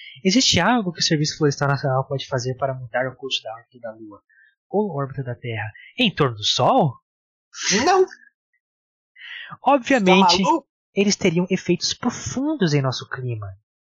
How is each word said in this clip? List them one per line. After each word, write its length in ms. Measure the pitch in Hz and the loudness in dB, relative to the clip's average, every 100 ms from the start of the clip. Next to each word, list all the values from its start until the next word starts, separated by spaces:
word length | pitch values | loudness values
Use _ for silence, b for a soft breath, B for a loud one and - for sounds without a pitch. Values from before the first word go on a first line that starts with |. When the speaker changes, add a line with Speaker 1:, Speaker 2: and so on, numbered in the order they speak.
| B 135 | B -4
Speaker 1:
Existe 360 | 185 233 - - | 0 2 2 2
algo 320 | 185 247 180 | 2 2 0
que 80 | 165 | -2
o 20 | |
Serviço 360 | - 156 151 - | 0 0 0 0
Florestal 300 | 147 - 143 | 0 2 0
Nacional 380 | 139 143 131 - | 0 0 -2 -2
pode 200 | 139 - | -6 -4
fazer 280 | 131 127 123 | -4 -4 -4
para 180 | 135 | -4
mudar 320 | 131 123 123 131 | -4 -6 -4 -4
o 80 | 123 | -6
curso 260 | 131 - | -8 -8
da 120 | 110 | -8
órbita 240 | 113 _ 123 | -14 _ -16
da 120 | 113 | -16
Lua 300 | 110 107 101 _ b b b _ | -14 -18 -20 _ b b b _
ou 220 | 190 208 143 | -4 -2 -4
órbita 260 | 135 - | -6 -6
da 100 | 123 | -8
Terra 360 | 120 120 110 110 - B B | -8 -8 -6 -8 -12 B B
em 160 | 233 | 0
torno 220 | - 135 107 | 2 0 0
do 80 | |
Sol? 500 | 104 - 135 247 151 - _ _ _ _ _ - - 202 | -4 0 2 4 2 -2 _ _ _ _ _ -8 -2 0
Speaker 2:
Não. 220 | 311 381 370 - _ _ _ _ _ _ _ _ _ - B B B B | 4 4 2 -2 _ _ _ _ _ _ _ _ _ -20 B B B B
Speaker 1:
Obviamente, 760 | 254 277 233 262 185 185 185 185 | 2 2 4 2 6 6 6 4
Speaker 2:
Tá 40 | |
maluco? 240 | 240 311 - _ _ | 4 2 -2 _ _
Speaker 1:
eles 220 | 190 202 - | 0 0 2
teriam 300 | 190 165 180 | 0 0 0
efeitos 440 | 185 - 175 - | -2 0 -2 -2
profundos 800 | - 247 - - 254 285 302 170 | -4 -6 -6 -8 -6 -4 0 2
em 80 | 143 | 2
nosso 260 | 135 - 127 | 0 -4 -8
clima, 380 | 131 127 113 101 95 _ _ | -8 -8 -8 -10 -14 _ _